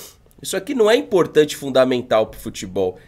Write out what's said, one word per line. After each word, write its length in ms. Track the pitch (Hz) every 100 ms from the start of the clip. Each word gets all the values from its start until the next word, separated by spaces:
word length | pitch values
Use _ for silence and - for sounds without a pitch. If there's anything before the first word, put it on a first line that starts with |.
| - _ _ -
Isso 160 | - 190
aqui 160 | 190
não 160 | 269 214
é 40 |
importante, 600 | 254 294 180 151 151 151 -
fundamental 680 | 139 131 127 123 123 110 107
pro 120 | -
futebol. 600 | 113 - 95 95 92 -